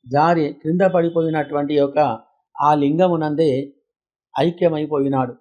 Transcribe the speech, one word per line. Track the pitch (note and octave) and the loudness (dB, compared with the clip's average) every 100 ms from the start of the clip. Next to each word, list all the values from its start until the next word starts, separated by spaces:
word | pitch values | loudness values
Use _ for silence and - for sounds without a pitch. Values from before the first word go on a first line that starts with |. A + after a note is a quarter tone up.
| A#2+ | -2
జారి | C#3 D#3+ F3 D3 | 0 2 2 -2
క్రింద | - D#3 F3 | -4 -4 2
పడిపోయినటువంటి | F#3+ F3 E3+ E3 E3 D#3 C3+ C#3+ C#3+ | 2 2 0 0 -2 -2 -4 -4 0
యొక్క | D3 C#3 C#3+ C#3 A2+ _ _ _ - | 0 2 2 0 -2 _ _ _ -2
ఆ | C#3+ | 0
లింగమునందే | D3+ C#3+ D#3 F#3 E3 D3+ D3 D#3+ C3 C#3+ _ _ _ _ _ _ - | 2 0 2 0 0 -2 0 0 0 -6 _ _ _ _ _ _ -2
ఐక్యమైపోయినాడు. | D#3+ E3+ F3 D#3 D3+ D3 C#3 C3+ B2 A#2 | -2 0 0 0 -4 -2 0 -2 -4 -8